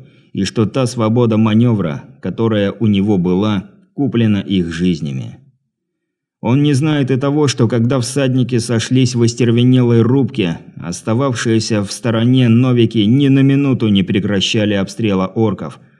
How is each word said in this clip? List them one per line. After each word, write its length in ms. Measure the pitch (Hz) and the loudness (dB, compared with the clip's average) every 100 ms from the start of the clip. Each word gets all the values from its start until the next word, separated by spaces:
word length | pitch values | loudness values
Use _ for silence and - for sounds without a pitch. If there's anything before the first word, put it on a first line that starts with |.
| - _ _ | -20 _ _
и 120 | - 92 | -6 -4
что 200 | - 107 | -2 -2
та 220 | 139 120 | -2 -2
свобода 500 | 117 110 117 117 107 | -2 -2 0 0 2
манёвра, 680 | 110 110 120 107 85 71 - - | 2 2 2 0 -2 -6 -12 -12
которая 480 | - 175 113 107 98 | -10 -4 -2 0 -2
у 160 | - 110 | -2 0
него 320 | 101 101 98 | 0 0 0
была, 500 | 87 90 107 101 95 _ _ | 0 0 0 -4 -6 _ _
куплена 480 | - 135 117 113 101 | -6 -2 0 0 0
их 320 | - 95 85 | -2 -2 -2
жизнями. 640 | 82 90 80 76 65 58 64 _ _ _ _ _ _ _ _ _ - | -2 -2 -2 -6 -8 -12 -16 _ _ _ _ _ _ _ _ _ -8
Он 220 | 101 135 | -2 0
не 100 | 147 | 2
знает 380 | 135 156 151 131 | 0 0 0 0
и 60 | 131 | -2
того, 300 | 139 147 147 | 0 0 0
что 200 | - 113 | 0 0
когда 320 | 120 120 139 | 2 0 0
всадники 600 | 120 139 131 127 120 123 | -2 -2 0 0 0 -2
сошлись 540 | 117 117 - 131 127 | -2 -2 0 0 2
в 80 | 117 | 2
остервенелой 800 | 117 117 120 117 123 127 120 117 | 0 0 0 2 4 4 4 4
рубке, 580 | 113 139 117 - 90 80 - - | 4 2 0 -2 -4 -4 -12 -14
остававшиеся 1040 | 82 90 - 113 139 120 120 113 110 107 | -12 -8 -4 -2 -2 -2 0 0 0 -4
в 80 | 101 | -4
стороне 560 | - 120 110 117 131 123 | -6 -2 0 2 4 4
новики 580 | 113 131 120 110 113 101 | 4 2 2 2 2 2
ни 220 | 135 139 | 2 4
на 120 | 135 | 4
минуту 500 | 135 139 139 127 113 | 4 2 0 0 2
не 140 | 98 | 0
прекращали 720 | 90 104 98 101 92 113 104 | 2 -2 0 -2 -2 -2 0
обстрела 540 | 101 95 - 113 95 95 | -2 -4 -4 -2 -2 -2
орков, 520 | 113 110 95 76 - _ | -2 -2 -2 -10 -14 _